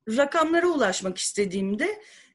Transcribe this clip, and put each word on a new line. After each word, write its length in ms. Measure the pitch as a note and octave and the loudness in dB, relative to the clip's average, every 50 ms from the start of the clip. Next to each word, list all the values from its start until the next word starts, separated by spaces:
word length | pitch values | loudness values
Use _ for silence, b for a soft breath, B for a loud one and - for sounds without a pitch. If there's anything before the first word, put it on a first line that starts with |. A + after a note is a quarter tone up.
| - A3 | -8 -4
rakamlara 600 | A3 C4+ C#4+ C#4+ - E4 D#4+ D#4+ E4 E4+ F4 F4+ | 0 2 2 2 4 2 2 4 4 2 2 2
ulaşmak 500 | E4 C#4+ A3+ F#3+ F#3 - F#3+ F#3+ F#3 - | 2 2 2 0 0 -2 -4 -6 -6 -4
istediğimde 840 | - - - G3+ G#3 F#3+ F3+ G3 G3 G3 G3+ G#3+ D#4+ G4+ G#4 - B B B B B B B | -6 -6 -2 -2 -2 -2 -2 -2 -2 -2 -2 -2 -2 -4 -4 -6 B B B B B B B